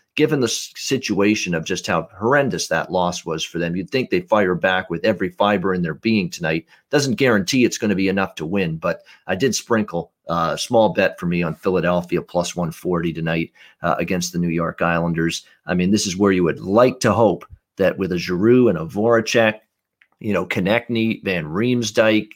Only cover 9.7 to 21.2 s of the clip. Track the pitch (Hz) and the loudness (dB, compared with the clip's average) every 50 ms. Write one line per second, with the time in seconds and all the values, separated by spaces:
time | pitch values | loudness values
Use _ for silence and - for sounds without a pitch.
9.7 | 120 110 104 - - 85 82 - _ _ _ - 85 85 82 80 73 78 - - | 0 0 0 -2 -4 -8 -8 -8 _ _ _ -4 -2 -2 0 -2 -2 -4 -6 0
10.7 | 123 113 110 101 85 - 95 - - - 90 87 87 87 87 80 80 - - 101 | 2 4 4 4 4 2 0 0 0 -4 -4 -2 0 0 0 -2 -4 -4 -2 0
11.7 | 92 90 80 87 90 87 87 - 90 85 - _ - 87 87 - - 87 87 80 | 0 2 2 2 0 0 -2 -2 -4 -4 -4 _ -4 -4 -4 -2 -4 -4 -6 -6
12.7 | 80 - - 90 90 85 85 85 76 82 80 82 82 82 80 - _ _ - - | -6 -6 -4 -2 -2 -2 -2 -2 -4 -4 -4 -2 -2 -2 -2 -4 _ _ -20 -20
13.7 | _ _ - 85 - - 87 85 95 90 87 - - 87 87 85 82 82 85 82 | _ _ -2 -2 -2 -2 -2 -2 -2 -4 -4 -4 -4 -2 -2 0 0 -2 -2 -4
14.7 | - - 87 85 85 82 85 85 82 82 82 82 80 - - _ _ _ _ - | -4 -2 0 0 0 0 0 0 0 0 0 -2 -2 -4 -10 _ _ _ _ -4
15.7 | 90 90 90 92 104 104 - 101 87 92 101 98 95 90 87 80 71 - 104 92 | -2 0 2 2 2 0 0 -2 -2 2 2 4 4 4 2 0 0 -2 -4 0
16.7 | 98 113 127 131 127 - - 117 101 110 117 104 87 - - - - - _ _ | 4 4 4 4 4 2 0 2 4 4 4 4 2 0 -6 -16 -20 -20 _ _
17.7 | _ - 95 87 - - 95 87 90 87 85 90 90 87 101 117 123 127 123 110 | _ 0 2 2 2 0 -2 -2 -2 -4 -4 -4 -2 2 4 6 6 6 6 4
18.7 | 90 80 80 80 87 101 107 117 117 113 110 - - 120 113 110 107 - _ _ | 2 0 -4 -6 -4 -2 2 4 4 4 2 2 2 4 4 4 2 -2 _ _
19.7 | _ _ _ _ _ _ _ _ _ _ - 107 101 87 90 90 - 113 90 95 | _ _ _ _ _ _ _ _ _ _ -4 -2 -2 -2 -2 -2 -4 -2 0 2
20.7 | 110 117 - - 120 113 113 113 - - | 2 2 0 -2 -2 -2 0 0 -2 -4